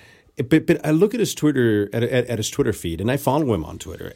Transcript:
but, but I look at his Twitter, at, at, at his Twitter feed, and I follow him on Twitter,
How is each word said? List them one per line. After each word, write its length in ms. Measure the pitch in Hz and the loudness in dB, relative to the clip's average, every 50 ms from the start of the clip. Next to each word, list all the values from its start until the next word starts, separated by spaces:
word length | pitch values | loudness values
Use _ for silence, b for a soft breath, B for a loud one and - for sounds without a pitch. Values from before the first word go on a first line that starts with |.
| b b b b b b _ - 131 117 | b b b b b b _ -6 0 2
but, 180 | 160 156 156 | 2 4 4
but 180 | - 170 - - | 2 0 0 2
I 60 | 151 | 0
look 240 | 156 160 190 220 247 | 2 4 4 2 2
at 40 | 240 | 0
his 140 | 202 - - | -2 -2 -2
Twitter, 560 | - - 151 139 135 120 113 107 104 104 101 | 0 0 2 2 4 4 4 4 2 0 0
at, 120 | - 117 117 | -2 -2 -2
at, 240 | 117 123 123 120 | 0 0 0 0
at 100 | - 120 | 0 -4
his 140 | 107 110 - | -4 -4 -4
Twitter 200 | - - 139 120 | -2 0 0 0
feed, 300 | 101 - - 87 82 80 | 0 -2 -4 -6 -4 -2
and 80 | 98 117 | -2 -2
I 80 | 131 | -2
follow 340 | 143 - 135 131 151 160 127 107 | 0 0 0 0 2 2 0 0
him 100 | 85 78 | -2 -2
on 140 | 80 85 85 | -6 -12 -12
Twitter, 340 | - - - - - 95 - | -12 -14 -12 -12 -12 -14 -14